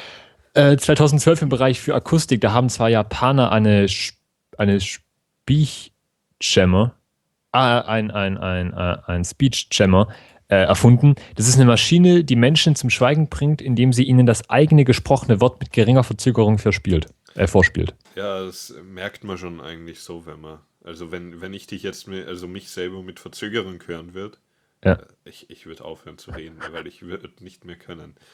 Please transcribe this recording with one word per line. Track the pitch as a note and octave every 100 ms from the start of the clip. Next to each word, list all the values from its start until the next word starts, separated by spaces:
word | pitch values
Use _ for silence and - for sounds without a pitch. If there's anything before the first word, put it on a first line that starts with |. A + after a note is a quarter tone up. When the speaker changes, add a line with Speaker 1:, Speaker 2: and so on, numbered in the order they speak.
| - - - _ _
Speaker 1:
Äh, | - C#3+ C#3+
zweitausendzwölf | - D3+ D3+ D3+ D#3+ E3
im | C#3+
Bereich | B2 C3 A#2+
für | -
Akustik, | C3 - E3 - A#2+
da | G#2+
haben | A#2 B2+
zwei | - A#2
Japaner | A2 G#2+ - B2+ C#3 A#2+
eine | A2 G#2+ G#2 G2
Sch-, | - - - _ _ _ -
eine | G2+ G2
Speech-Jammer, | G2 - _ _ _ _ - D3+ C#3+ - - _ _ _ _ - - - F#2 F#2 A#2 - _ _ _ _ _
ah, | B2 B2+ A#2+
ein, | - A2 G#2+
ein, | G#2 G2 G2
ein, | F#2 F2+ F2+
äh, | F2+ F2+ - -
ein | F2
Speech-Jammer, | F2 - C3+ - - - G2 F#2 G#2+ - - _ -
äh, | G2
erfunden. | F#2 G2 A#2 A#2+ D3 C#3 -
Das | - A2+
ist | B2+
eine | B2
Maschine, | A#2 - E3+ F3+ F3
die | C#3+ A#2+
Menschen | B2 D#3+ D#3+
zum | D3 B2
Schweigen | - B2+ D3+ D3+
bringt, | - D3 D3+
indem | C3+ A#2+ B2+
sie | A#2
ihnen | C3 B2+
das | A#2+ A2 -
eigene | - D#3 D#3 B2+
gesprochene | - - C3+ - G#2
Wort | B2 -
mit | -
geringer | A#2+ G#2+ C3
Verzögerung | A#2+ A2 B2+ A#2 G#2+ G#2+
verspielt, | G#2+ - - D#2+ - _ _
äh, | - F#2+
vorspielt. | G2 F2+ E2 F2+ - _
Speaker 2:
Ja, | F#2+ G2+ F#2+ F#2
das | - - -
merkt | F#2 F#2 G2+ -
man | G#2 F2+
schon | F2 E2
eigentlich | C#2+ E2 E2 D#2
so, | - E2+
wenn | D#2+ D#2
man, | D#2 D#2 _ _
also | - E2 E2
wenn, | F2 F2 E2+
wenn | F#2+
ich | G2 -
dich | G2
jetzt | G2 - -
mi-, | F#2+
also | - F2+ F2+
mich | F#2 -
selber | F#2+ F2+ F#2+
mit | F#2 F2
Verzögerung | - - G#2+ A2+ F#2+ F2
hören | - E2 E2+
würd, | F#2+ G#2 _ _ _ _ _
Speaker 1:
Ja. | F#2+
Speaker 2:
äh, | F#2 - _
ich, | - - -
ich | - D#2+
würd | D#2+
aufhören | D#2 D#2+ D#2+ D2
zu | -
reden, | D#2+ D#2+ D#2+
<laughs> | D#2+
weil | E2 D#2+
ich | -
würd | F2 F#2+ F#2 _
nicht | F2+ _ F2
mehr | E2+
können. | - E2 D2+ _ _